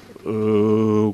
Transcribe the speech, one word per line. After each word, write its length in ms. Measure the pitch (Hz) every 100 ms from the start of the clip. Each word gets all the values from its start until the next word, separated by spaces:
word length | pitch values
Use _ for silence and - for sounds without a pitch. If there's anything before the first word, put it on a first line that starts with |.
| - - -
Euh, 840 | 110 107 107 107 107 110 107 107